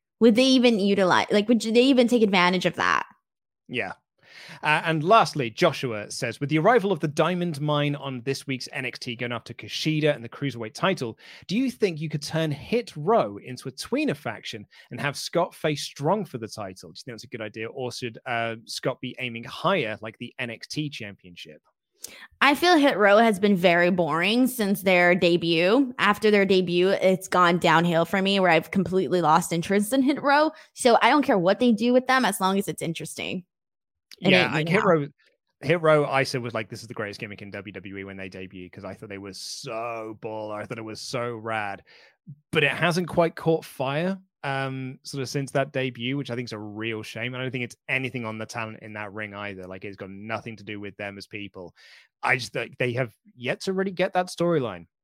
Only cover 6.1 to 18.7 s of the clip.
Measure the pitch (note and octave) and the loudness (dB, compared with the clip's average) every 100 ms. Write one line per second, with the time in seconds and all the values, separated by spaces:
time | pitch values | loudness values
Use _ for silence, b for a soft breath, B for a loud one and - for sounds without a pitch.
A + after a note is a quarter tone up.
6.1 | - B2 A2 C#3+ D#3 E3+ B3 F#3+ F3 D#3+ | -6 -6 -4 -2 2 4 4 2 -2 -2
7.1 | D3 D#3+ F3+ F3 C#3+ D3+ D3 D3 C#3+ C#3 | 0 0 0 -4 -2 -2 0 0 -2 -6
8.1 | B2+ A#2+ C3+ - C3 - D3 B2+ - - | -8 -6 -6 -6 -8 -8 -8 -8 -8 -10
9.1 | A#2+ B2 A#2+ - A#2 G#2 - D#3+ D#3 D3+ | -8 -6 -6 -10 -16 -12 -6 -2 2 2
10.1 | C3+ A2+ - C#3+ A#2+ A2 - F3+ F3+ A#2+ | 0 -4 -6 -6 -6 -10 -2 -2 0 -4
11.1 | A2 B B B G3 C4+ - G3 D#3 D#3 | -10 B B B -2 -2 0 -2 -2 -6
12.1 | D3+ - D#3+ D#3+ C#3+ - A#3 - - D3+ | -6 -4 -2 -2 -4 -2 -4 -4 -8 0
13.1 | A3+ A#2 G2+ - B2 C#3 - - C4+ D4+ | 2 0 -6 -14 -12 -12 -12 -4 -2 -2
14.1 | D#3 - G2+ - A2 G#2 b b B2 C3+ | -2 -6 -10 -10 -14 -14 b b -6 -6
15.1 | C#3 - E3+ E3+ - D#3+ D3 - - C#3+ | -6 -4 -2 -2 -2 -4 -4 -8 -6 -2
16.1 | G#3+ F#3 B2+ G#2+ - G2 F#2+ E2+ E2 - | -2 -2 -10 -12 -12 -12 -14 -18 -18 -16
17.1 | A2+ - A#2 A2 A2 A2+ - B2 - B2 | -16 -14 -12 -10 -8 -10 -8 -8 -6 -10
18.1 | A2+ C3+ A#2 A#2 A2+ A2 | -10 -6 -4 -4 -6 -10